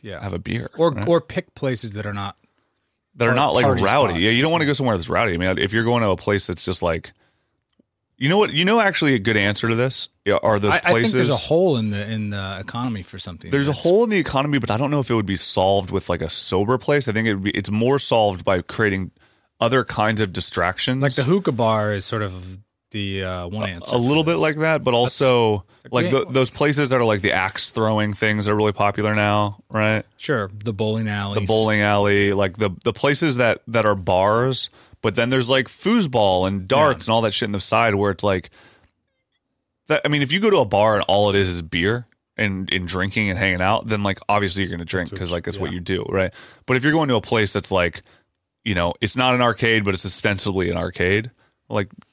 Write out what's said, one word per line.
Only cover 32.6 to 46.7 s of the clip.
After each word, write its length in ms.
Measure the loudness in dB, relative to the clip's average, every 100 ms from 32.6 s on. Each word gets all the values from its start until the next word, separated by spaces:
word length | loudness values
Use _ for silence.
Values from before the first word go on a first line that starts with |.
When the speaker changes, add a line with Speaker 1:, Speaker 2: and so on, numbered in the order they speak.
| -4 -2
Speaker 2:
the 80 | -4
places 440 | 0 0 2 0 2
that, 240 | 2 0 -2
that 180 | 0 2
are 80 | 0
bars, 720 | 2 2 4 2 0 -2 -6 -12 -20 -4
but 100 | -2 0
then 140 | 0
there's, 200 | 0 2
like, 180 | 0 0
foosball 800 | -4 0 2 2 2 2 2 0
and 200 | -2 0
darts 380 | 2 4 2 0
Speaker 1:
Yeah. 40 |
Speaker 2:
and 40 | 2
all 60 |
that 120 | 2
shit 120 | -2 -4
in 40 |
the 100 | -4
side 320 | 0 2 2 2
where 140 | 0
it's 140 | 0
like, 260 | 0 -2 -4 -20 -20 _ _ _ _ _ _ _ _ _ _ _ _
that, 160 | -2
I 40 | 0
mean, 160 | 0
if 80 | 0
you 80 | 2
go 100 | 4
to 80 | 4
a 80 | 4
bar 300 | 4 4 4
and 80 | 2
all 220 | 4 4
it 60 | 4
is 120 | 2
is 120 | -2
beer 460 | -4 -2 0 0 -6 _ _ -4
and, 360 | -4 -2 -4
and 140 | -4 -4
drinking 420 | -4 -2 -2 -2
and 80 | 0
hanging 240 | 0 0
out, 260 | 0 0 -2
then, 140 | -2
like, 180 | -2 -4 -2
obviously 360 | 0 0 -2
you're 80 | -4
gonna 120 | -6 -6
drink 240 | -6 -6
Speaker 1:
That's 20 |
what 80 | -8
Speaker 2:
'cause, 100 | -6
Speaker 1:
you, 60 | -6
Speaker 2:
like, 80 |
that's 140 | -6 -6
what 100 | -6
Speaker 1:
yeah. 60 | -8
Speaker 2:
you 40 |
do, 240 | -4 -4 -2
right? 240 | -2 -2 -6 -20 -20
But 100 | -4